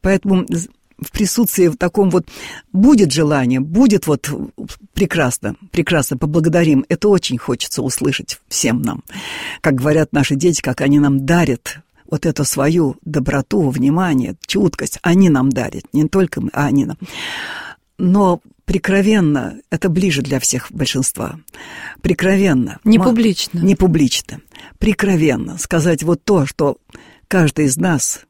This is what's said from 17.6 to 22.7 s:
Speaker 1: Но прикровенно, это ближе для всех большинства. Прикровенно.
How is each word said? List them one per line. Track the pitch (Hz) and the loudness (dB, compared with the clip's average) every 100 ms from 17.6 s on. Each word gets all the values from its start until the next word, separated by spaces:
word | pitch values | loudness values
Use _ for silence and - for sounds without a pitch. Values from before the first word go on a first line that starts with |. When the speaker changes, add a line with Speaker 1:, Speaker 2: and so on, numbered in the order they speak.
| - - _ - | -16 -20 _ -4
Speaker 1:
Но | 185 196 190 175 - _ | 2 4 2 0 -6 _
прикровенно, | - - - 196 196 214 160 147 117 - - | -4 -4 0 2 2 2 2 0 -4 -10 -10
это | 160 190 | -4 -2
ближе | 165 190 139 | 0 0 -2
для | 131 135 | -2 -2
всех | - - - | -2 -4 -6
большинства. | - 127 131 135 - - 160 - - - - - - | -6 -4 -2 -4 -4 -10 -10 -18 -20 -20 -18 -18 -6
Прикровенно. | 175 180 185 190 196 131 120 | -4 0 2 2 2 2 -2